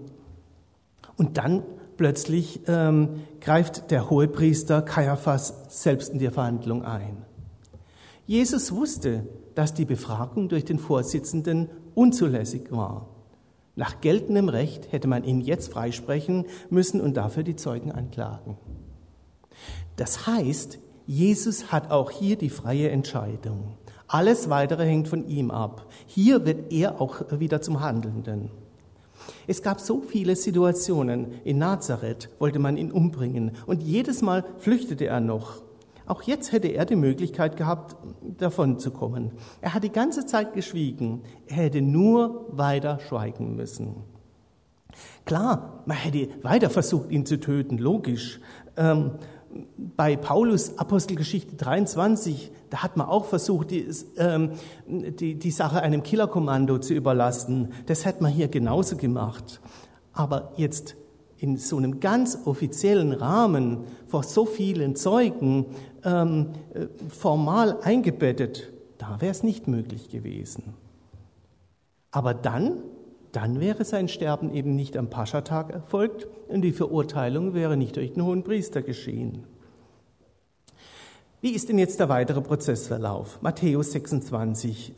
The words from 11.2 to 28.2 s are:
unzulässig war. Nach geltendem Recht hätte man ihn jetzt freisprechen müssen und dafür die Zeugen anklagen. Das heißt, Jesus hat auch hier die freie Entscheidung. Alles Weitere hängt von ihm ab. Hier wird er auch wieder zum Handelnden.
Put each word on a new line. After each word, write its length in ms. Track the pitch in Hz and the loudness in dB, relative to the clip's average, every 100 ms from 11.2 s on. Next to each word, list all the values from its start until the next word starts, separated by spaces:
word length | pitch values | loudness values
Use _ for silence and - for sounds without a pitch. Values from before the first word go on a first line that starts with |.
| - 165 156 165 165 - - | -2 -4 0 0 -2 -8 -4
unzulässig 800 | - 247 247 160 127 104 127 - | 4 6 6 4 2 -2 -6 -6
war. 360 | 117 101 104 110 - - _ _ _ _ - | -4 -4 -6 -12 -18 -20 _ _ _ _ -8
Nach 240 | 117 - | -6 -2
geltendem 480 | 156 202 - 202 196 | 2 2 4 2 4
Recht 440 | 120 151 - - | 2 -2 -4 -6
hätte 160 | 139 135 | -2 0
man 160 | 123 | 0
ihn 160 | 127 127 | 2 0
jetzt 320 | 127 170 - | 0 -2 -4
freisprechen 760 | 113 120 120 120 143 151 185 180 - - | -6 -4 -4 -4 -2 0 -2 -2 -8 0
müssen 300 | 180 185 196 | 2 2 2
und 160 | 156 127 | 0 0
dafür 260 | 104 156 | -2 -2
die 140 | 160 160 | -4 -4
Zeugen 340 | 139 120 120 | -6 -6 -6
anklagen. 640 | 127 123 120 107 107 110 101 - - - - - - _ _ _ - - - - - | -6 -8 -6 -8 -8 -12 -14 -14 -16 -16 -20 -20 -20 _ _ _ -20 -14 -12 -10 -8
Das 300 | 120 - - | -6 -4 0
heißt, 520 | 233 135 151 - - - - - | 0 0 -2 -6 -14 -20 -16 -4
Jesus 640 | 139 190 208 226 - - | 4 4 4 2 -2 0
hat 180 | 156 - | -2 2
auch 200 | 151 131 | 2 2
hier 260 | - 196 214 | 0 0 0
die 140 | 147 | -2
freie 400 | - 117 139 147 | -4 -2 0 2
Entscheidung. 840 | 135 - 127 107 107 110 104 104 - - - - | 0 -2 -4 -4 -6 -6 -6 -8 -12 -18 -20 -2
Alles 420 | 151 190 240 151 | 4 4 4 2
Weitere 340 | 143 143 165 | 2 2 2
hängt 240 | 160 156 156 | 2 2 2
von 200 | 165 - | -2 -2
ihm 220 | 143 120 | -2 -2
ab. 360 | 113 107 - - - - | -2 -4 -6 -18 -20 -6
Hier 380 | - 208 262 | 4 6 6
wird 280 | 156 156 - | 4 0 -2
er 280 | 160 165 - | 0 0 0
auch 220 | 131 - - | -4 -4 -6
wieder 320 | 147 160 151 | -2 0 0
zum 180 | 165 147 | -2 -2
Handelnden. 720 | 147 113 110 110 | -2 -2 -2 -6